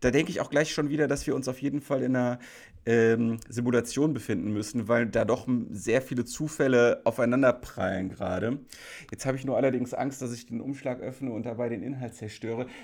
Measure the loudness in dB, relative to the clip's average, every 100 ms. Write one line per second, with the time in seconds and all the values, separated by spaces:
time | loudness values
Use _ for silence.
0 | 2 4 2 -2 0 0 0 0 0 2
1 | 2 0 -2 -2 -4 -4 -4 -4 -2 0
2 | 2 2 2 -2 -8 -20 -20 -8 2 6
3 | 6 6 2 -2 -6 -2 2 2 2 2
4 | 2 0 -2 -2 -2 -2 -2 -4 2 2
5 | 2 2 2 0 0 -2 -2 -6 0 0
6 | 2 -2 -4 -4 -4 0 4 6 6 4
7 | 0 0 2 4 4 2 -4 -4 -2 -2
8 | -4 -6 -4 -2 -2 -4 -8 -20 -18 -18
9 | -14 -8 -4 -4 -2 2 2 2 -2 -4
10 | -4 -4 -8 -8 -8 -8 -6 -6 -6 -6
11 | -8 -8 -6 -6 -6 -4 -4 -4 -6 -8
12 | -8 -10 -12 -8 -6 -6 -6 -10